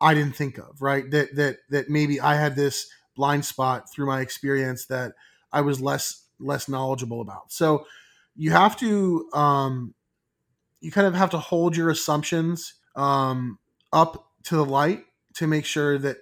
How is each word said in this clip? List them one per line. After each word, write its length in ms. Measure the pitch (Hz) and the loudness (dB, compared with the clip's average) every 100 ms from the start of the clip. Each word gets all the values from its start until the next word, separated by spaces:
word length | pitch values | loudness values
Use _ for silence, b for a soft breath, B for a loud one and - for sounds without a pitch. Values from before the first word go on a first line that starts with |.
I 140 | 156 | 4
didn't 200 | 151 147 | 4 2
think 220 | - 139 - | -2 -6 -6
of, 240 | - 143 | -18 -6
right? 300 | 139 139 131 | -2 -2 0
That, 260 | 151 135 139 | 0 0 0
that, 220 | 143 - - | -2 -2 -4
that 220 | 139 139 | -4 0
maybe 280 | 151 147 135 | 0 0 2
I 180 | 143 147 | 2 2
had 200 | 151 139 | 2 2
this 320 | 143 - - b b | 0 -2 -12 b b
blind 300 | - 139 143 | -2 0 0
spot 480 | 139 - 131 123 - | -2 -2 0 -2 -6
through 140 | - 139 | -6 -4
my 160 | 135 | -2
experience 640 | 127 - 139 139 131 123 - | -4 -6 -2 -2 -2 -6 -6
that 260 | 131 120 - b b b | -6 -6 -12 b b b
I 80 | 147 | -2
was 180 | 143 135 | 0 0
less, 460 | 135 139 - - _ - | -2 -2 -6 -10 _ -12
less 300 | 131 143 - | -6 -6 -6
knowledgeable 500 | 131 131 131 120 117 | -6 -4 -4 -6 -8
about. 320 | 101 95 - | -10 -14 -14
So 320 | - 160 151 B B B B B | 0 2 2 B B B B B
you 180 | - 156 | -6 2
have 220 | 165 208 - | 6 6 2
to, 500 | 233 202 190 165 - | 0 2 2 0 -2
um, 580 | 147 147 139 135 131 120 - _ _ _ _ _ _ _ _ | 0 2 2 0 -4 -8 -16 _ _ _ _ _ _ _ _
you 100 | 165 | -4
kind 160 | 202 196 | 2 2
of 80 | |
have 160 | 180 190 | 4 0
to 60 | 170 | 0
hold 380 | - 170 170 165 | -2 2 2 2
your 140 | 165 | 0
assumptions, 840 | 160 - 147 - 165 165 170 - _ _ - | 0 0 -2 0 -2 0 -4 -8 _ _ -2
um, 640 | 139 139 131 131 123 101 _ _ - | 2 2 2 -2 -6 -10 _ _ -2
up 340 | 160 165 - _ _ | 2 2 0 _ _
to 120 | - 160 | -4 0
the 80 | |
light 400 | 139 139 151 214 - _ _ | 2 2 2 0 -8 _ _
to 120 | - 160 | -6 0
make 200 | 151 - | 0 -2
sure 320 | 151 147 143 | -2 0 0
that 180 | 139 - | -2 -6